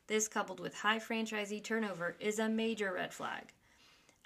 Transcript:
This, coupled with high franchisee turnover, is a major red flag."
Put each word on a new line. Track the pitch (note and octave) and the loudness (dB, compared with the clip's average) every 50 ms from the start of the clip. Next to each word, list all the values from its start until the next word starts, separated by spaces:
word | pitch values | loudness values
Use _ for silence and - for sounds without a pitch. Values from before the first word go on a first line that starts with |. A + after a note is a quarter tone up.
| _ | _
This, | - G#3+ G#3+ G#3+ | 0 2 2 2
coupled | - - G#3+ F#3+ - F#3 F3+ | 2 0 -2 -2 -2 -4 -6
with | F3+ F#3 - | -6 -8 -6
high | - - G#3 A3 A3+ | 0 2 2 2 2
franchisee | A3 - A3+ A3+ A3 A3 G#3+ G#3 G#3 G3 G#3+ G#3 G#3 | 0 0 0 0 0 0 -2 -2 -2 -2 -4 -6 -2
turnover, | - A3 A3+ A3 G3+ F3+ E3 F3 E3+ - - | 0 0 2 2 0 -2 -2 -2 -4 -4 0
is | - G#3+ G#3 G#3+ | 0 0 2 2
a | A3 A3 | 2 2
major | A3 A3 A3+ A3+ A3+ G3+ G#3 F#3+ F3+ | 4 4 2 2 2 2 0 0 0
red | F3+ E3 D#3+ - | -2 -2 -4 -4
flag." | - - - - - - - - _ _ _ - - - - - - _ - _ _ - | -6 -4 -4 -4 -6 -8 -14 -20 _ _ _ -20 -20 -20 -20 -20 -20 _ -20 _ _ 2